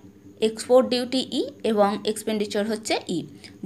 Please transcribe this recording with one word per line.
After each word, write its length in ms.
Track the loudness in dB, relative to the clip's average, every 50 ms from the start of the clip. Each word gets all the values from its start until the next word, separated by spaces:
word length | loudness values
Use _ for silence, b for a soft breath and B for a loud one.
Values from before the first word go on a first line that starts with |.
| -18 -20 -20 -20 -20 -20 -4 -2
এক্সপোর্ট 480 | 0 0 0 -2 2 6 6 6 6 6
ডিউটি 400 | 2 0 0 0 -2 -2 -2 -2
ই 200 | -2 -4 -4 -4 -6 -4 -2
এবং 340 | 0 4 4 4 4 2 0 -2
এক্সপেন্ডিচার 640 | -4 -4 -4 -4 -4 -2 -2 -2 -2 -2 -2 -2
হচ্ছে 340 | -2 -4 -4 -2 -2 -2 -2 -2 -4
ই, 180 | -4 -4 -4 B B B B B B B -8